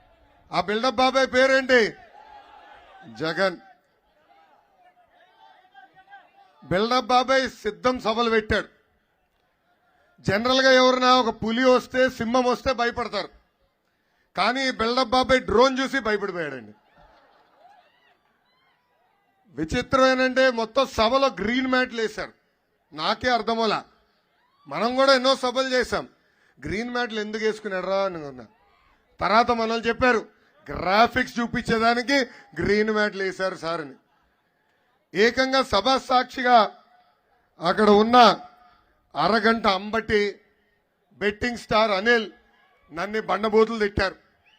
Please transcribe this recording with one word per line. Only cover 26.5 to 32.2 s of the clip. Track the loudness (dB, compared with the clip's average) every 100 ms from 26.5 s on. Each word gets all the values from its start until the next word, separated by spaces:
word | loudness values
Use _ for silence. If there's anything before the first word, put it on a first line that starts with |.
| _
గ్రీన్ | -8 -8 -6
మ్యాట్లు | -6 -6 -8
ఎందుకు | -8 -4
వేసుకున్నాడురా | -4 -4 -6 -6 -4 -2
అనుకున్నా. | -2 -6 -12 -16 -20 _ _ _ _ _ _ -6
తర్వాత | 0 2 2
మనల్ని | 0 -2 -4 -4
చెప్పారు, | 0 0 0 -4 _ _ _ -14
గ్రాఫిక్స్ | -8 0 4 4 2 -4 -4
చూపించేదానికి | -6 -4 -2 0 2 0 0 0